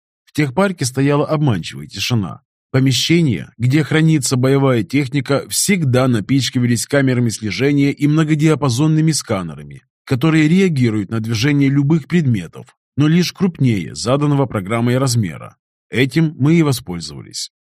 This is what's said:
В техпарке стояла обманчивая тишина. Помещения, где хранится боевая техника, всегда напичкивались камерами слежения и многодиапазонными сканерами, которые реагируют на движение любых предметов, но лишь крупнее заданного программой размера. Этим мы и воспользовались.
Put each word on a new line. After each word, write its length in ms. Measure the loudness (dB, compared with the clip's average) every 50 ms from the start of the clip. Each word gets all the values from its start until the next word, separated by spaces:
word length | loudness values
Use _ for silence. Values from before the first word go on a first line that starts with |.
| _ _ _ _ _
В 80 | _
техпарке 520 | _ -2 -2 0 0 0 0 0 0 -4 -6
стояла 420 | -4 -2 0 0 2 2 0 0
обманчивая 600 | 0 0 0 0 0 0 -2 -4 -8 -12 -14 -16
тишина. 560 | -14 -10 -8 -4 -2 -2 -2 -2 -6 -10 -16 _ _ _ _ _ _
Помещения, 800 | 0 2 2 2 2 0 2 2 2 2 4 2 0 -2 -6 -12 _
где 260 | -2 -2 2 2 2
хранится 540 | 0 2 2 2 4 4 2 2 0 0 -2
боевая 460 | 0 2 2 2 2 2 2 2 0
техника, 640 | -2 0 -2 -2 -2 -2 -4 -4 -2 -2 -4 -4 -4 -4
всегда 580 | -4 -4 0 0 0 0 2 0 2 2 2
напичкивались 800 | 2 0 -2 0 0 0 0 0 -2 -2 -2 0 0 0 -2 -2
камерами 440 | -2 0 0 2 2 2 0 0 -2
слежения 640 | -2 -4 -8 -8 -4 -2 0 0 2 2 2 0
и 140 | 0 0 0
многодиапазонными 1080 | 2 2 2 2 0 0 2 2 0 2 2 0 -2 0 0 2 2 2 2 2 0
сканерами, 720 | 0 -2 -4 -4 -6 -4 -4 -8 -12 -14 -16 -18 -20 -20 _ _ _ _ _
которые 440 | -4 -2 0 2 2 4 4 4 4
реагируют 640 | 4 4 4 2 2 2 0 2 0 -2 -4 -4
на 100 | -6 -6
движение 500 | -4 -4 -2 -2 0 0 2 2 2 2
любых 360 | 2 2 2 2 0 0 0
предметов, 720 | 0 0 0 2 2 0 -2 -4 -10 -16 -20 -20 -20 _ _ _ _ _ 0
но 100 | 2 4
лишь 240 | 4 2 0 0
крупнее 640 | -2 -2 -2 -2 0 0 0 2 2 0 -4 -8 -10
заданного 500 | -6 -2 -2 0 0 0 0 0 0 0
программой 540 | -2 -4 -6 -4 -4 -4 -2 0 0 0 0
размера. 580 | 0 0 0 -2 -2 -2 -6 -12 -16 -20 _ _ _ _ _ _ _ _
Этим 460 | 0 0 0 2 2 0 0 0 0
мы 200 | 0 2 2 4
и 60 | 4
воспользовались. 920 | 4 2 0 -4 -6 -10 -12 -12 -12 -14 -16 -16 -18 -14 -12 -14 -14 -14 _ _ _ _ _